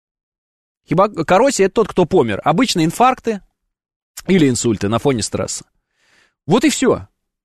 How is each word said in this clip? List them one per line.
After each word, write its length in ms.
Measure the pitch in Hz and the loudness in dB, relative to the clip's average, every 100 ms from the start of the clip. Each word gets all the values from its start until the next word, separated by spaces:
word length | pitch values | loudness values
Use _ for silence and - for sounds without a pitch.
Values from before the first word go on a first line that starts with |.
| _ _ _ _ _ _ _ _ _ | _ _ _ _ _ _ _ _ _
Хиба-, 340 | 165 208 170 156 | 0 0 -2 0
кароси — 360 | 185 277 - 190 | 2 2 2 0
это 100 | 240 | 0
тот, 140 | 196 | -2
кто 160 | - 175 | 0 2
помер. 360 | 185 117 98 | 2 0 -2
Обычно 400 | 143 165 262 175 | 0 0 0 0
инфаркты 580 | 160 - 247 254 233 202 - _ _ _ _ _ _ - - | -2 2 0 0 -6 -8 -12 _ _ _ _ _ _ -12 0
или 220 | 190 139 | 2 2
инсульты 400 | 120 120 104 101 | 0 -2 -2 -2
на 80 | 113 | -2
фоне 240 | 143 123 | -2 -2
стресса. 420 | - 98 - - - _ _ _ _ _ _ _ - | -4 -6 -8 -10 -14 _ _ _ _ _ _ _ -2
Вот 180 | 226 302 | 2 2
и 40 | |
всё. 380 | - 240 90 - _ _ _ | 0 0 0 -6 _ _ _